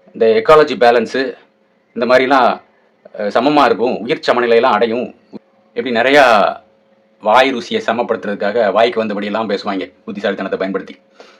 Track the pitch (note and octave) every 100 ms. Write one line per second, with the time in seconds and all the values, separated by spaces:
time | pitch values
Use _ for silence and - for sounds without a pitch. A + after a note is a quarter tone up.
0 | _ - A2+ A2 A2 D#3 D3+ B2 A#2 A#2+
1 | A2 B2+ C3 - _ _ _ _ _ A2+
2 | A#2+ B2+ C3 C#3 A#2 - _ _ _ _
3 | - - G#2 A#2+ C#3 D3 B2 - A#2+ G2+
4 | A2+ - - A#2+ A#2+ A2+ - G#2+ A#2 A#2
5 | A2+ - _ - _ _ _ - B2+ A2+
6 | B2 D3 B2+ G#2+ E2+ - _ _ _ _
7 | _ _ G#2 A#2 C3+ A#2+ - A2 - A#2
8 | A2 A2+ G#2 G2+ G2+ A#2 G#2 G2 B2 A2+
9 | A2 G2+ G#2 G#2+ G#2+ G2 G#2+ F#2+ E2+ _
10 | - G2+ G#2 G2 F#2+ F#2 F#2+ G2 - -
11 | _ _ -